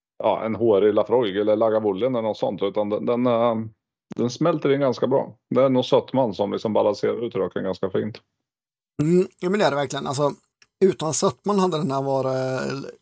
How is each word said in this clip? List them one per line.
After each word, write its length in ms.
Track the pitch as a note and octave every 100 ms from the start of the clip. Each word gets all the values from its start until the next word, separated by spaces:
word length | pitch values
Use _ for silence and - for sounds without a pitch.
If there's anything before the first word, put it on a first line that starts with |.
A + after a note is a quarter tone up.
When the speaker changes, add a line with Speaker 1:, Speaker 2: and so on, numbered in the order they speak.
| _ -
Speaker 1:
ja, 180 | A2 F#2 A2+
en 100 | G2+
hårig 380 | A#2 G2 G#2+
Lafroig 440 | G#2 G2+ A#2+ G#2+ F#2+
eller 180 | G#2+ G#2+
Lagavulin 600 | A2+ G#2+ G#2+ F#2+ B2+ A#2+
eller 60 |
något 160 | A2 G2+
sånt, 260 | B2+ F#2
utan 260 | G2 G#2+ G#2
den, 160 | G#2+ A#2
den, 200 | A#2+ B2
eh, 280 | A#2 A#2+ A2+ A2 - _ _ - -
den 140 | A#2+
smälter 420 | - D#3+ D3 D3
in 80 | C#3
ganska 280 | C3+ A#2 B2
bra. 280 | C3+ A#2+ - - B2+
Det 60 |
är 60 | C3+
nog 160 | B2+ A#2+
sötman 480 | B2+ - C3 A#2+
som 180 | F#2 G2+
liksom 220 | G2 A2
balanserar 520 | G#2 G#2+ G2+ G#2+ G#2+ A#2
ut 100 | G2
röken 280 | F2+ G2+
ganska 260 | G2 F#2 F#2
fint. 280 | A2 A2 A#2 _ _ _ _ _ _ _ -
Speaker 2:
Mm, 240 | D3+ F3+ G3 _
ja, 100 | F#3
men 100 | G#3
det 60 | D#3
är 40 |
det 60 | C#3
verkligen. 320 | C#3 C#3 C#3+
Alltså, 240 | C3+ C#3+ - _ _ _ - F#3+
utan 280 | - D#3
sötman 460 | C#3+ G3 - F#3+ G3+
hade 180 | F#3 D#3
den 140 | D#3
här 100 | C#3
varit, 340 | C#3 C3+ C3 C3 C3 C3 C3+
eh, 180 | C3+ - -